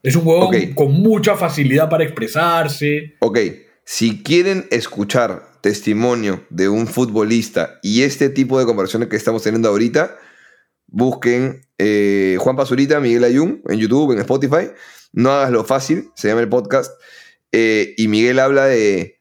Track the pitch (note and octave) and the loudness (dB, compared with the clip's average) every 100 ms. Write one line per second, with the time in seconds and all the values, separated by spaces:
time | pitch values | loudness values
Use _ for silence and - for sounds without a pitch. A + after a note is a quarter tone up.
0 | C3+ E3 D#3+ E3+ - A#2 F2+ - C#3 D3+ | 2 2 4 4 4 2 -2 0 2 4
1 | A3 G#3 G#3 - E3+ C#3+ C#3 C#3 D#3 D#3+ | 4 2 0 0 -2 -2 0 2 2 0
2 | D#3 - A2 D#3 E3+ E3+ D#3 C#3 D3 D3+ | -2 -4 -6 -2 0 0 -2 -4 -4 -4
3 | D3+ _ A2+ A2+ G2 - _ _ - - | -8 _ 0 0 -2 -6 _ _ -12 -2
4 | A2+ G#2 - E3+ F#3 F#3+ - A#2+ - - | -2 -2 0 2 2 -2 -2 -4 -4 -8
5 | G2+ B2+ A#2 F2+ - _ G2 G2+ - G#2+ | -2 0 -2 -6 -14 _ -4 -2 -2 0
6 | A#2+ A#2+ G#2 F2+ - E2 F#2+ G#2+ A2+ - | 0 0 -2 -6 -8 -2 0 0 -2 -2
7 | B2 G#2+ G#2 A#2 A2 - D#2+ - G2+ A2+ | -2 0 0 0 -2 -4 -6 -6 -2 0
8 | C#3 C3+ C#3 C3+ B2+ C3 A#2+ G#2+ F#2+ A2+ | 0 0 -2 0 0 0 0 0 -2 -4
9 | A2+ G#2+ - A2+ G#2+ A2+ A2+ G2+ A#2 D3+ | -4 -2 -2 -2 -2 0 0 2 0 0
10 | F3 - - _ _ _ _ _ _ G2+ | -4 -8 -20 _ _ _ _ _ _ -2
11 | B2+ B2 A#2+ A#2+ C3 - _ - G#2 G#2 | -2 0 0 0 -2 -6 _ -2 0 2
12 | G2+ G2+ F#2+ F#2 C3 C3 B2+ B2+ C#3 D3+ | 2 2 0 0 0 0 0 0 2 2
13 | B2+ A#2 A#2+ B2+ E3+ D4+ - G#2+ A2 C3 | 2 2 2 2 0 -4 -4 -2 2 2
14 | D3+ A2+ - C3+ C3+ D#3 G3 - - - | 2 0 0 -2 0 0 -2 -12 -20 -20
15 | _ - B2+ C#3 C3+ A#2+ A2 C3+ C3 E3+ | _ 0 2 2 0 0 0 -2 0 -4
16 | - - G#2 A2+ A#2 B2 G2+ C3+ B2 - | -4 -6 -2 0 0 -2 0 -2 -2 -14
17 | - - - _ _ A2 A2+ A2 F#2+ - | -20 -20 -20 _ _ 2 2 2 -2 -2
18 | A2 G#2+ A#2+ C3 C3+ C#3 C3+ B2 G#2+ F#2+ | 0 2 2 2 2 2 2 2 2 0
19 | E2+ _ | -4 _